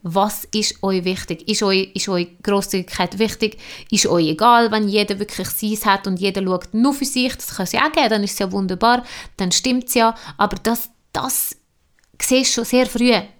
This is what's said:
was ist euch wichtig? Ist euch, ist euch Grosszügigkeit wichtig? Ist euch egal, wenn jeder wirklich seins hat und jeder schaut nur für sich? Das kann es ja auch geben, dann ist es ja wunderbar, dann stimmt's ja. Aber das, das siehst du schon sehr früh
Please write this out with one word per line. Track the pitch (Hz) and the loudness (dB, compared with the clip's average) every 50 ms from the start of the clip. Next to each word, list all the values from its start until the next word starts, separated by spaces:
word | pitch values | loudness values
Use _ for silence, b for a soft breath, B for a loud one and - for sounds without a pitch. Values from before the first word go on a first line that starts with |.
| _ | _
was | 175 165 196 196 214 214 - - - - | -2 0 2 2 2 0 -6 -10 -4 -4
ist | 214 208 - - - - | -2 -2 -2 -4 -2 -2
euch | 190 190 185 175 | 0 0 0 0
wichtig? | 196 190 185 - - 170 160 - - | -2 -2 -4 -6 -8 -10 -8 -2 -2
Ist | 214 208 214 | 0 0 2
euch, | 196 190 190 190 190 _ | 2 2 2 0 0 _
ist | 190 - 196 | -6 -4 -2
euch | 190 175 175 175 - _ - | 0 -2 -2 -2 -6 _ -2
Grosszügigkeit | - 202 202 196 - - 190 180 - - - 185 175 - 190 | 0 0 0 0 0 -4 -4 -4 -4 -4 -4 -4 -2 0 0
wichtig? | 220 208 - - - 208 - B B B B B B B | -2 -2 0 -2 -2 -4 -4 B B B B B B B
Ist | - - - | 0 0 2
euch | - - 175 165 156 | 2 4 2 2 2
egal, | 160 160 214 240 240 233 233 226 | 2 4 4 6 6 6 6 4
wenn | 214 214 214 202 | 2 0 0 2
jeder | 196 214 208 196 202 190 | 2 0 0 0 -2 -6
wirklich | 208 208 - - 208 - | -6 -8 -6 -8 -6 -6
seins | - - - 208 214 214 - | -6 -4 -4 -4 -4 -2 2
hat | 214 196 196 - 202 | 2 2 2 2 -2
und | 190 180 | -2 0
jeder | 190 196 190 196 190 | 0 -2 0 0 -2
schaut | 185 185 180 - - - | 0 -2 -2 -4 -4 0
nur | 220 240 277 277 | 2 2 2 2
für | 277 277 | 0 -4
sich? | 269 - 254 247 254 247 | -2 0 0 0 0 -2
Das | - - - - | -6 -10 -12 -6
kann | - 190 | -6 -6
es | 175 | -4
ja | - - - 311 | 0 0 0 2
auch | |
geben, | 311 339 285 226 | 2 2 2 2
dann | 220 214 202 | 2 0 0
ist | 196 - | -2 -4
es | - | -4
ja | 202 185 | -4 -2
wunderbar, | 185 202 190 185 185 180 220 233 240 247 240 B B B B B B - | -2 -2 -2 -2 -2 2 2 2 2 2 0 B B B B B B -4
dann | 190 180 175 | -2 -2 -2
stimmt's | - - 262 247 254 247 - - | 0 0 0 -2 -2 -2 0 0
ja. | 247 226 226 226 226 B B B B | 2 2 2 0 -2 B B B B
Aber | 202 202 208 190 | -2 -2 -2 -2
das, | - 220 233 233 - - _ _ _ _ _ | -2 -2 -2 -2 -4 -10 _ _ _ _ _
das | - - 262 - - - - - _ _ _ _ _ _ _ _ _ _ _ _ _ | -4 -4 -2 -2 -2 -4 -4 -8 _ _ _ _ _ _ _ _ _ _ _ _ _
siehst | - - 254 262 262 - | -2 2 2 4 4 2
du | - | 0
schon | - 233 | -2 -2
sehr | - - 247 254 | 2 2 2 2
früh | 254 - 240 240 247 233 196 - - - _ | 2 2 2 4 4 4 4 0 -4 -16 _